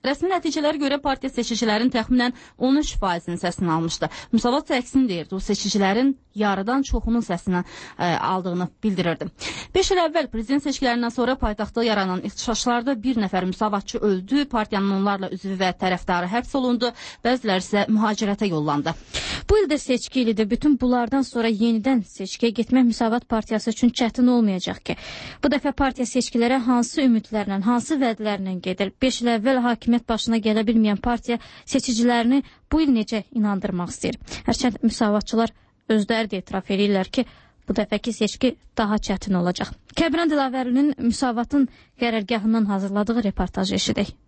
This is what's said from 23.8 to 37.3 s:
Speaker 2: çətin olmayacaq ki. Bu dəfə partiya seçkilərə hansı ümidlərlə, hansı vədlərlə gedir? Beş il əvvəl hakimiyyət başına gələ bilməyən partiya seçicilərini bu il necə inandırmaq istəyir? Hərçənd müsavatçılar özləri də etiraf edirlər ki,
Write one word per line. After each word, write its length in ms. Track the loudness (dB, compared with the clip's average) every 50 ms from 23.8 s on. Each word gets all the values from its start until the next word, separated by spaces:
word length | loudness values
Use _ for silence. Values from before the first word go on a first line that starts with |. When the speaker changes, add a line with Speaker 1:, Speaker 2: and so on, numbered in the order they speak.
| 2 2
Speaker 2:
çətin 400 | 2 2 0 0 2 2 4 4
olmayacaq 560 | 4 4 4 2 0 0 -4 -6 -8 -8 -6
ki. 120 | -8 -8 -8 -8 -16 -16 -14 -16 -16 -14 -2 0
Bu 60 | 2
dəfə 240 | 2 2 0 -2 0
partiya 340 | 2 0 0 0 -2 -6 -2
seçkilərə 500 | 0 -2 -2 0 0 2 2 4 2 2 2
hansı 380 | 2 2 2 2 0 0 2 4 4
ümidlərlə, 520 | 4 4 2 -2 -4 -4 -2 -2 -2 -2 0
hansı 340 | 2 0 0 0 -2 0 0
vədlərlə 600 | 2 0 0 -2 -2 -4 -2 -2 -4 -4 -6 -4
gedir? 320 | -4 -6 -2 -2 -2 -4 -2 _ 0
Beş 180 | 0 0 0 0
il 120 | 0 0
əvvəl 240 | 2 2 2 2 2 2
hakimiyyət 420 | 0 0 0 2 2 2 2 2 -2
başına 320 | -4 -2 0 0 0 0 2
gələ 220 | 2 2 2 2
bilməyən 300 | 2 4 4 4 4 2
partiya 420 | 0 0 -2 -2 -2 -2 -4 -4 -4 -4 -12 -20 -20 -16
seçicilərini 760 | -2 -2 -2 0 0 0 2 4 4 4 4 4 4 2 2 2 -2 -12 _ _ _ 0
bu 80 | 2
il 160 | 4 4 4
necə 260 | 2 2 0 -4 -6 -6 _ -2
inandırmaq 560 | 0 0 0 0 0 -2 -2 -2 -2 -4 -6 -8
istəyir? 260 | -6 -6 -6 -6 -6 -10 -14 -14 -6 -2 -2
Hərçənd 320 | -2 2 0 0 0 2 0
müsavatçılar 720 | 0 2 2 2 2 2 0 0 0 0 0 0 0 _ _ _ _ _ _ _ _ 2
özləri 400 | 2 2 2 0 0 0 -2 -4
də 80 | -8
etiraf 300 | -8 -6 -8 -8 -4 -2 0
edirlər 400 | 2 2 2 4 2 0 0 -2
ki, 140 | -2 -2 -2